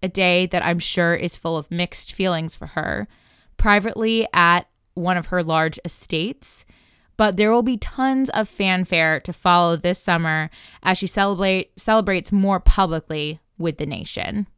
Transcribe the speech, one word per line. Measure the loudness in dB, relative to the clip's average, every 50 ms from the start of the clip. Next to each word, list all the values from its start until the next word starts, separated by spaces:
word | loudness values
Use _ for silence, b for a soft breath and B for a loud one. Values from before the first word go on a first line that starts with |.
a | -4 -4
day | 0 2 2 4 4 2 2 2
that | 0 -2 0
I'm | 0 -2 -2
sure | -2 -2 0 0 2 2 2
is | 0 -2 -6 -6 -6
full | -6 -4 -4
of | -4 -4 _
mixed | -4 -4 -4 -4 -6 -10 -10 -12 -6
feelings | -2 -2 0 0 -2 -2 -6 -8
for | -10 -12
her, | -10 -8 -6 -6 -4 -4 -6 -8 -10 b b b b b b b b b _
privately | 2 4 4 2 2 -2 -6 -2 -2 0 0 0 0 0 2
at | 4 4 6 4 2 0 _ _ _ _ _ _
one | -4 -2 0 0 -2
of | -2 -2
her | -2 -2 0
large | 0 2 2 2 0 -2 -6 -10
estates, | -10 -8 -8 -8 -4 -4 -4 -4 -4 -6 _ -10 -8 -8 -8 -10 b b b b b b b b b b
but | 0 0 0 2 2
there | 2 4
will | 4 4
be | 2 2 -2 -2
tons | -4 -8 -4 -2 0 0 2 0 0 0
of | 0 -2 -4 -4
fanfare | -4 -2 0 0 2 0 0 0 0 2 2 2 0 -2
to | -4 -8 -12
follow | -2 2 4 6 6 6 4 2
this | 0 0 -2 -2 -2
summer | 0 0 0 0 2 0 -2 -2 -4 -6 B B B B B B
as | B 0 0 0
she | -2
celebrate, | -4 0 0 0 0 0 0 0 0 0 0 -2 _ _ -6
celebrates | 0 2 2 2 2 2 -2 -2 -2 0
more | 0 2 2 2 0 4
publicly | 4 4 6 6 4 2 0 -4 -4 _ -8 -6 -6 -6 -8 -10 _ _ _ _
with | -4 -4 -4 -4
the | -6
nation. | -6 -6 -8 -10 -10 -8 -8 -8 -6 -4 -4 -6 -6 _